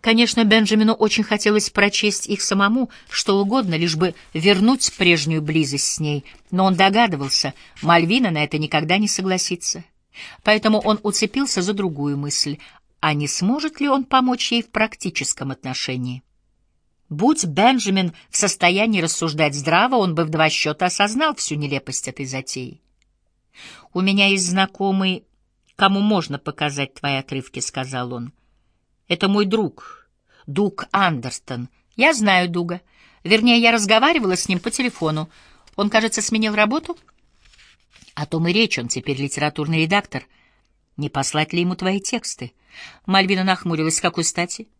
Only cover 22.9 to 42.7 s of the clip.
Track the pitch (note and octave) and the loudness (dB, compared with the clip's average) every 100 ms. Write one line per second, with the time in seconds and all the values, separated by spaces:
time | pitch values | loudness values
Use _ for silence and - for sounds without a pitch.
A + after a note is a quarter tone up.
22.9 | _ _ _ _ _ _ - - - _ | _ _ _ _ _ _ -20 -20 -20 _
23.9 | F3+ F#3+ G3 G3 G3 F3+ F#3 F#3+ - G3 | -2 0 2 2 2 0 0 -2 -2 -2
24.9 | F#3+ F#3+ F#3 _ _ _ _ _ - G3 | 0 0 -4 _ _ _ _ _ 0 0
25.9 | G3 G#3 G#3 D#3 C#3 - - D3 C#3+ C#3 | 2 2 0 -2 -8 -10 -4 -4 -2 -6
26.9 | - C#3+ C3+ C3+ C3+ - - - - C3 | -6 -4 -4 -6 -10 -10 -10 -8 -8 -8
27.9 | C3 B2 B2 A#2+ _ _ _ _ _ _ | -8 -8 -8 -12 _ _ _ _ _ _
28.9 | _ _ F3 G3 G3+ G3+ A3 F#3 - - | _ _ -2 2 2 2 2 -2 -6 -20
29.9 | - _ _ _ _ - C#3+ G3+ - - | -20 _ _ _ _ -6 -2 -2 -2 -4
30.9 | G3 F#3 C#3+ B2 - - B2 B2 _ _ | 0 2 0 -6 -12 -10 -10 -10 _ _
31.9 | - C#4 C4+ G#3+ F#3 F3+ E3+ E3+ F3 _ | 0 2 2 2 4 2 -2 -4 -8 _
32.9 | _ _ _ - A3 A#3+ A#3 A#3 A#3 G3+ | _ _ _ 0 4 4 4 4 2 4
33.9 | A3 C#4 E4 G#3 F3+ - F3+ A#3 - B3 | 4 4 2 0 -2 -2 -4 -4 -4 -4
34.9 | - D#3 D3+ D#3 _ _ _ _ - G#3 | -2 -2 -2 -6 _ _ _ _ -4 0
35.9 | A3 A3 - - A3 A3 G#3+ G#3+ C#4+ D#4+ | 2 2 -2 -2 -2 0 2 0 0 -6
36.9 | E4+ _ _ _ _ _ _ _ _ _ | -14 _ _ _ _ _ _ _ _ _
37.9 | _ - - D3 E3 E3+ G3 A3 - A#2+ | _ -18 -10 -6 -2 2 2 2 -2 -4
38.9 | C3 C3 C3 C#3 - D3 D3 D3+ D#3+ D#3+ | -6 -4 -4 -4 -2 -2 -2 -2 0 2
39.9 | G3+ - C3 - _ _ _ _ _ _ | 0 -2 -12 -12 _ _ _ _ _ _
40.9 | - C#3+ - C3+ D3+ D#3 E3+ F3 F3+ F#3 | -8 -6 -4 -2 0 0 0 -2 0 -2
41.9 | G3 F#3+ A#3+ - - B2 _ _ | -2 -4 -6 -8 -12 -14 _ _